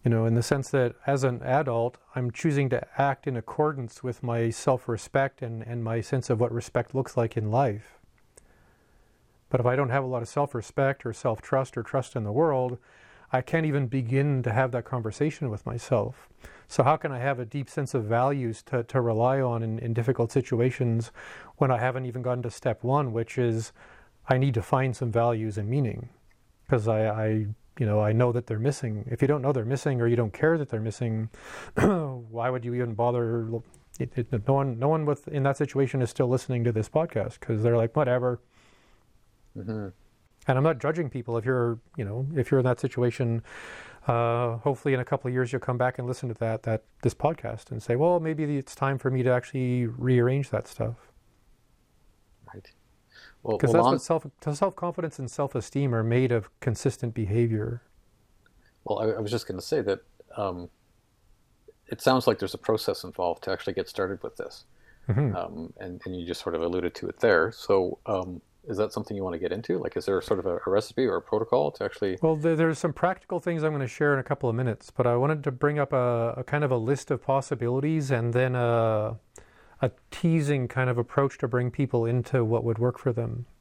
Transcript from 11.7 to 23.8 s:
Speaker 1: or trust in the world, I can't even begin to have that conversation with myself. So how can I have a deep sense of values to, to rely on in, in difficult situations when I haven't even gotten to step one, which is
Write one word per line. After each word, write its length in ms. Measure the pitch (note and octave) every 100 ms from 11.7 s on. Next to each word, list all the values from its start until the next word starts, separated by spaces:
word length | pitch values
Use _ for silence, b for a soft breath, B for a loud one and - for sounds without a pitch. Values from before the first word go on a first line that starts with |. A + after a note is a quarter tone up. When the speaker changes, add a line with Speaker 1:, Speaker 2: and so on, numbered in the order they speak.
| -
Speaker 1:
or 60 |
trust 320 | A2+ C#3 B2
in 100 | A#2+
the 60 | G#2
world, 480 | A#2 E3 C3+ B2+ B2+ B B B B B
I 80 | B2+
can't 260 | - E3 D#3+
even 220 | C#3+ B2+
begin 540 | C3+ A#2 C3+ C#3+ C3+
to 80 | A#2+
have 180 | A2 C3
that 120 | A#2+
conversation 680 | - B2+ A2 - D3+ - C3
with 160 | G#2+ -
myself. 640 | A#2+ - A#2 A2 - - B B B B
So 140 | -
how 140 | C3 D#3
can 160 | D#3+
I 60 | C3
have 200 | C3 B2+
a 60 |
deep 240 | A2+ C#3+ C3
sense 260 | - C3+
of 100 | C3+
values 580 | G#2+ A#2 C3+ C#3+ A#2+ A2
to, 200 | - B2+
to 160 | A#2 C3+
rely 400 | A#2 A2 B2 C3+
on 220 | B2+ A#2
in, 160 | A2+ A2
in 140 | A#2
difficult 400 | A2+ A#2 B2+ A#2
situations 800 | C#3 B2 A#2 B2+ - A#2+ A2+ A2+ B B B B -
when 140 | C#3
I 80 | A#2+
haven't 280 | B2 B2+ B2+
even 160 | B2
gotten 200 | B2 B2
to 80 | A#2+
step 320 | - C3 A2
one, 300 | A#2+ C#3+ C3+
which 260 | A2+ A#2 -
is 340 | A#2+ A2+ A2 B